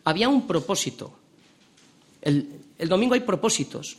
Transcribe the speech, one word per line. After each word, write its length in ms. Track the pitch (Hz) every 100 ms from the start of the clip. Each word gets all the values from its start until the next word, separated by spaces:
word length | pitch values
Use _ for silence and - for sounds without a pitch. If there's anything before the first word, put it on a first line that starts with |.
Había 240 | - 160 233
un 180 | 277 -
propósito. 720 | 165 - 196 - - 107 - _ _ _ _ _ _ _ _ _ _
El, 380 | 151 143 - - - -
el 100 | 165
domingo 280 | 185 247 247
hay 60 |
propósitos, 760 | 247 190 226 - 135 - -